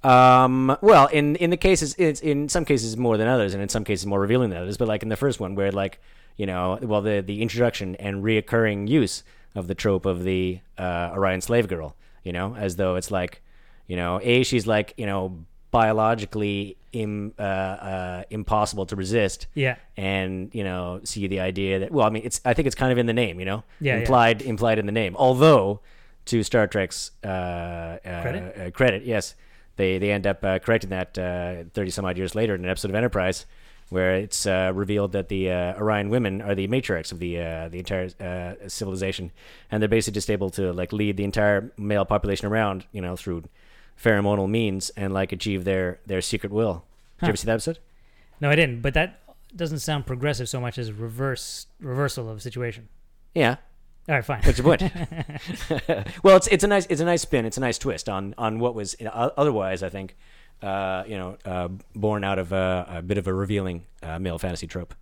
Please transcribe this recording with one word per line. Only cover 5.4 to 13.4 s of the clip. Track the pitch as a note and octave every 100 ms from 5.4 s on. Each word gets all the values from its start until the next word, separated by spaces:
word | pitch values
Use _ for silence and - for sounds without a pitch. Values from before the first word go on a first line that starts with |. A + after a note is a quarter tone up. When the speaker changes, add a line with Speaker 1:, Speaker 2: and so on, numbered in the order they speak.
| G2 G2
Speaker 1:
where, | G2
like, | G2 G2 - - - - -
you | G2
know, | F2+ F2+ G2
well, | B2 G#2
the, | G#2 G#2 F#2+
the | G2+
introduction | A2+ A#2 A#2+ - F#2+ F#2
and | G2+ G2
reoccurring | G#2 A2 - A#2 A2 G2+ G2+
use | D3+ G#2 - - - - G#2
of | F2+
the |
trope | F#2+ G#2+ F#2+ F#2+
of | F2+
the, | F2+ F#2 F#2 F2+ - -
uh, | F#2 F2 F2 F#2+
Orion | G2 F#2
slave | - A#2+ G#2
girl, | F2 D2+ - - -
you | F#2+
know, | F2 F#2+ A#2
as | G2+ F2
though | F#2+ F2+
it's | -
like, | G2 F2+ -